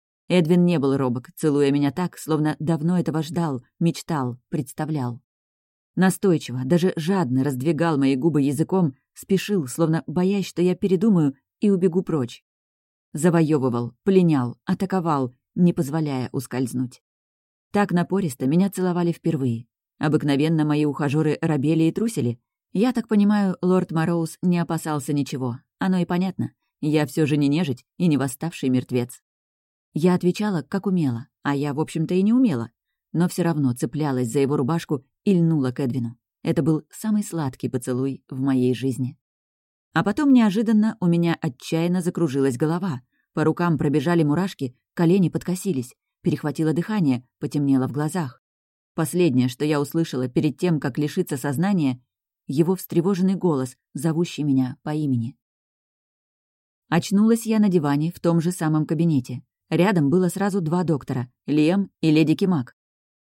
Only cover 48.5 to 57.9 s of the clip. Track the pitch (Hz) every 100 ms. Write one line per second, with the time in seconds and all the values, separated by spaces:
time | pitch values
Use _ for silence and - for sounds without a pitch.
48.5 | _ _ _ _ - 156 175 170 127 127
49.5 | 123 151 151 143 165 165 131 127 139 151
50.5 | 120 180 156 143 127 147 185 180 143 147
51.5 | 131 185 196 143 123 _ _ _ _ -
52.5 | 135 165 185 - 170 170 190 190 190 180
53.5 | 147 127 - _ 143 156 160 175 - 147
54.5 | 135 127 - - 151 151 123 117 - _
55.5 | _ _ _ _ _ _ _ _ _ _
56.5 | _ _ _ _ 165 - 202 220 233 220
57.5 | 220 208 175 147